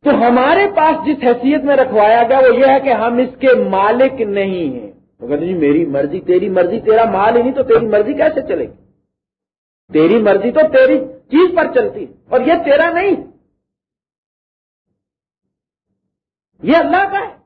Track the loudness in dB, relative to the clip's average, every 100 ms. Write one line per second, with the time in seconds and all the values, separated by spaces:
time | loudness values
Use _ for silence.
0 | 0 0 2 2 2 2 0 0 0 0
1 | -4 -2 -2 0 0 -2 0 0 2 2
2 | 4 4 2 4 4 4 4 2 2 0
3 | 0 0 -2 0 2 2 2 0 0 2
4 | 0 0 -4 -2 -4 -4 -6 -8 -14 -20
5 | _ _ -8 -6 -4 -2 0 0 0 -2
6 | -4 -6 0 0 0 -2 -2 -2 0 2
7 | 2 0 0 0 0 -2 0 0 2 -2
8 | -2 -2 -2 -2 -6 -6 -8 -12 _ _
9 | _ _ _ _ _ _ _ _ _ 0
10 | 2 2 2 0 0 0 2 2 2 0
11 | -4 -16 _ 0 2 0 -2 -2 -2 -6
12 | -16 _ _ -2 0 -2 0 0 2 0
13 | -2 -2 -6 _ _ _ _ _ _ _
14 | _ _ _ _ _ _ _ _ _ _
15 | _ _ _ _ _ _ _ _ _ _
16 | _ _ _ _ _ _ 0 0 2 -2
17 | -2 -4 -8 -14